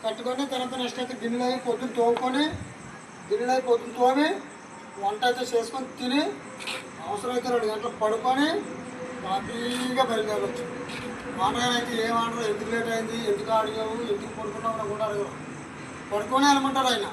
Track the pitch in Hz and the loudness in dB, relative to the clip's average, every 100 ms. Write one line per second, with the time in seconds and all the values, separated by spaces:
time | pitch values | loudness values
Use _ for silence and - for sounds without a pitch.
0 | 220 226 240 262 277 254 254 254 247 254 | -2 -2 -2 -2 -2 -2 -2 -2 -4 -4
1 | 247 247 233 240 247 254 254 233 254 240 | -6 -4 -2 0 2 0 0 -2 -2 2
2 | 233 240 254 254 302 - - - - - | 4 4 2 2 2 0 -10 -12 -14 -16
3 | - - - 208 240 262 254 233 240 240 | -16 -16 -2 0 4 2 4 2 2 4
4 | 247 269 311 392 - - - - - - | 6 6 4 2 -6 -16 -16 -16 -14 -2
5 | 202 214 247 247 254 233 226 269 254 - | -2 2 2 2 2 0 0 -4 -6 -4
6 | 247 269 349 403 - - - - - - | 2 2 2 -2 -10 -10 -8 -8 -8 -10
7 | - 208 240 247 254 240 214 214 196 - | -6 -4 0 0 2 2 2 0 -4 0
8 | 214 226 247 262 302 403 - - - - | 2 2 2 4 4 2 -2 -8 -10 -10
9 | - - 180 196 214 233 240 247 254 247 | -10 -8 -2 -2 -2 -4 -2 -2 0 2
10 | 247 220 214 208 208 240 - - - - | 2 2 0 0 -2 -4 -6 -8 -8 -8
11 | - - - - 254 240 247 240 233 233 | -8 -10 -8 0 0 2 2 2 0 0
12 | 220 233 233 233 220 202 220 233 226 226 | 2 2 2 0 0 0 0 0 0 0
13 | 220 226 220 202 220 220 214 214 220 226 | -2 -2 0 0 2 2 2 -2 -2 -2
14 | 233 202 - 214 202 208 226 220 208 208 | -2 -2 -4 -6 -6 -2 -2 -2 -2 0
15 | 214 208 202 - - - - - - - | 0 0 -4 -6 -12 -12 -12 -12 -12 -12
16 | - 208 226 262 285 277 269 262 254 226 | -4 -2 2 6 8 8 4 2 2 2
17 | 202 | -2